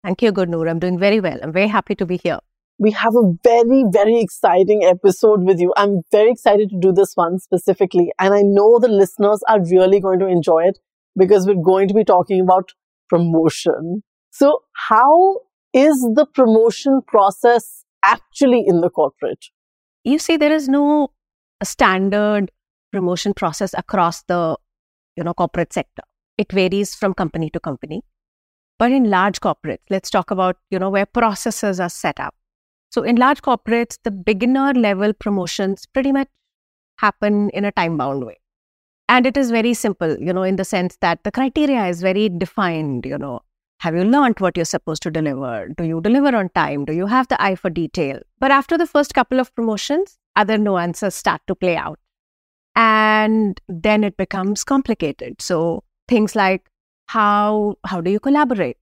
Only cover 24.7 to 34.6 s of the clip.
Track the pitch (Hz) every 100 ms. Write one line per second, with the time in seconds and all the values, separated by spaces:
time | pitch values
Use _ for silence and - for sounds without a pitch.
24.7 | _ _ _ _ - 170 170 170 - 170
25.7 | - - - - _ _ - 208 190 185
26.7 | 196 202 - 202 185 165 160 156 165 -
27.7 | 135 151 165 - _ _ _ _ _ _
28.7 | _ 240 269 233 190 196 190 208 151 156
29.7 | 117 _ 190 - 202 175 185 185 185 _
30.7 | 190 190 196 202 240 226 196 240 - 208
31.7 | 185 175 - 165 - 139 _ _ _ _
32.7 | _ _ - - 240 254 285 - 240 -
33.7 | 233 233 - 233 196 180 202 240 262